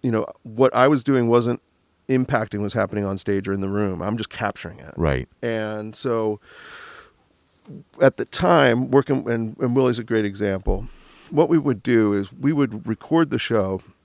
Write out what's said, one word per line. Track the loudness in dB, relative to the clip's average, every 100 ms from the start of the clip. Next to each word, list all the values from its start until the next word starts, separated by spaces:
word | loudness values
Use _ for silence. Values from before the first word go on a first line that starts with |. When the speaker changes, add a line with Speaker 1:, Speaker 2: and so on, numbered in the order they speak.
Speaker 1:
you | 0
know, | -2 -2 -10
what | -12 4 4 6
I | 4
was | 4 2
doing | 2 4
wasn't | 4 2 -4 _ _ _ _ -2
impacting | 0 2 -2 -2 -4
what's | -4
happening | -2 -2 -2 -4
on | -4
stage | -2 -2 -2
or |
in | -4
the | -2
room. | -2 -2 -2
I'm | -4 -4
just | -6
capturing | -6 -6 -6 -14 -16
it. | -14 -2
Speaker 2:
Right. | 0 0 -4 _
Speaker 1:
And | -6 -4 -6 -8 -10 -8
so | -4 -2 -2 -4 _ -20 -20 -20 -20 -20 -20 _ _ _ _ _ -20 -20 -20 2
at | 2 2
the | -8
time, | -2 2 4 4 2 2
working, | 2 2 -4 -2
and, | -4 -4 -4
and | 0 2
Willie's | 2 0
a |
great | -2 0 0
example, | -2 -2 -2 -2 -2 -4 -14 -20 -20 -4
what | 0 4
we | 2
would | 2 -2
do | 2 2 4
is | 0 -4
we | -4 -2
would | 0 -2 -2 -6
record | -6 0 0 2
the | -2
show | 0 0 0 -4 -8 _